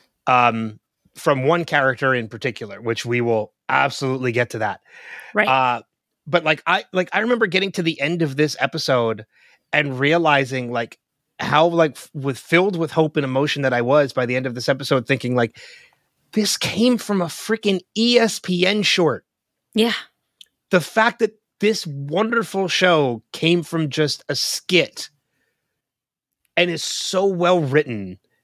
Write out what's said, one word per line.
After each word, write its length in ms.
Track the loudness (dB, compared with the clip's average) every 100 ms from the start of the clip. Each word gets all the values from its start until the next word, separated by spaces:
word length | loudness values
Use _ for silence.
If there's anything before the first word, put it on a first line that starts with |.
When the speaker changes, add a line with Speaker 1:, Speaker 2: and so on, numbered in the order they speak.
| _ _ 2
Speaker 1:
Um, 520 | 4 4 2 -6 -10 _ _ _
from 300 | -4 0 2
one 200 | 2 0
character 500 | 0 0 2 0 0
in 140 | 0 -4
particular, 520 | -6 -6 -6 -14 -8
which 240 | -6 -4 -2
we 140 | -2
will 320 | 2 0 -2 _ -2
absolutely 600 | 0 0 -2 -4 -2 -2
get 200 | -2 -2
to 80 | -2
that. 240 | -6 -6 _ -20 -20 -20 -6
Speaker 2:
Right. 160 | -2 2
Speaker 1:
Uh, 340 | 4 2 0 -6 _ _ _ -2
but, 180 | 0
like, 180 | 0 -2 0
I, 180 | -2 0
like, 160 | -4 -2
I 60 | -2
remember 260 | 0 0 2
getting 260 | 0 -2
to 100 | -2
the 160 | -2 -2
end 200 | -2 0
of 160 | -2 0
this 200 | -2 0
episode 640 | -4 -4 0 0 0 -2 -10 _ _ _ _
and 260 | -2 -2 0
realizing, 720 | 2 2 4 2 2 -4 -4
like, 280 | -6 -6 -12 _ _ _ _
how, 260 | 0 2 4
like, 260 | 4 2
f-, 180 | 0 -14
with, 260 | -8 -6 -6
filled 380 | 0 2 2 0
with 140 | -2
hope 240 | 0 0 0
and 80 |
emotion 380 | -2 0 -2 0
that 100 | 0
I 80 | 0
was 320 | 2 2 2
by 140 | -2 -2
the 100 | -2
end 80 | -4
of 80 |
this 140 | -6 -4
episode, 380 | -4 0 -2 0
thinking, 280 | -2 0
like, 240 | 0 0 -4 -20 -20 _ _ _ _ _
"This 240 | -2 -2 -2
came 400 | -4 0 2 2
from 240 | -2 -4
a 40 | -4
freaking 540 | -8 -6 -2 0 -2 -4 -2
E 220 | 4 4
S 200 | 4 -2
P 280 | -4 0 2
N 160 | 2
short." 420 | 0 2 2 0 _ _ _ _ _
Speaker 2:
Yeah. 180 | 0 0 -2 -10 _ _ _ -20 _ _
Speaker 1:
The 100 | 0
fact 400 | 0 2 2 2
that 180 | -4 -4 _ _
this 260 | -2 0 -6
wonderful 840 | -8 -4 -2 0 0 -2 -2 -2
show 540 | 2 4 4 2 -2 _
came 300 | -2 0 2
from 280 | 0 -4 -2
just 340 | 0 -2 -2 -6
a 60 |
skit 760 | -6 -4 -6 0 2 2 -6 -18 _ _ _ _ _ _ _ _ _ _ _ _ _ _ 0
and 140 | 0
is 120 | -2
so 420 | -6 -8 -4 0 0
well 340 | 2 2 2
written, 580 | 4 0 0 -6 -8 -12 _ _